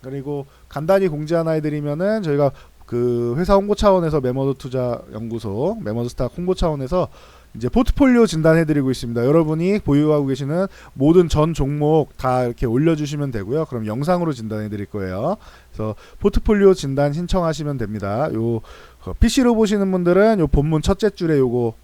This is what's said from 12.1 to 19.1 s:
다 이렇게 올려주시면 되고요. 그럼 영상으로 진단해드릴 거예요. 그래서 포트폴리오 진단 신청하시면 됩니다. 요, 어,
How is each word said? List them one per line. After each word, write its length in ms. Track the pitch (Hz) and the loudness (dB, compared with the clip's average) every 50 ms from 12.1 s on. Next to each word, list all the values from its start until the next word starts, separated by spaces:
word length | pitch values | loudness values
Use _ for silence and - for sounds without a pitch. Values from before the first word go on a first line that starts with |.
| - | -6
다 260 | - - 131 127 127 127 | -6 -2 0 0 0 0
이렇게 200 | 120 117 - - | -2 -2 -2 -2
올려주시면 680 | 120 113 127 151 165 165 151 151 139 151 147 143 139 | 0 2 2 2 2 2 0 -2 -6 -4 -4 -6 -6
되고요. 340 | 123 107 98 95 127 156 160 | -6 -8 -6 -4 -4 -4 -4
그럼 200 | - 127 117 110 | -4 -6 -6 -6
영상으로 480 | 107 107 123 143 165 180 180 175 165 143 | -4 -4 -4 -2 -2 0 0 0 -4 -4
진단해드릴 520 | 113 110 107 110 107 107 107 104 104 101 | -6 -8 -8 -6 -6 -6 -6 -6 -8 -8
거예요. 500 | - - 107 98 92 90 95 120 160 202 - - - - - - - | -8 -8 -8 -6 -6 -6 -4 -4 -4 -6 -6 -10 -20 -20 -20 -20 -20
그래서 240 | - - 110 110 107 - - - - - | -10 -8 -6 -6 -8 -10 -14 -20 -16 -2
포트폴리오 540 | - 202 - - - - 220 202 196 196 190 | -2 0 0 0 0 2 2 6 6 6 4
진단 400 | - - 139 135 135 143 147 143 | 4 0 -4 0 0 0 0 0
신청하시면 640 | 160 175 175 - 190 175 165 160 143 156 147 143 | -4 -4 -2 -2 0 0 -2 -2 -4 -4 -6 -4
됩니다. 520 | 131 110 98 107 107 98 98 101 117 147 - - | -4 -6 -6 -6 -6 -4 -4 -2 -2 -2 -4 -2
요, 280 | 110 113 120 117 110 - - - - - - - _ - | -4 -2 -2 -4 -4 -6 -10 -20 -20 -20 -20 -20 _ -12
어, 80 | 92 | -12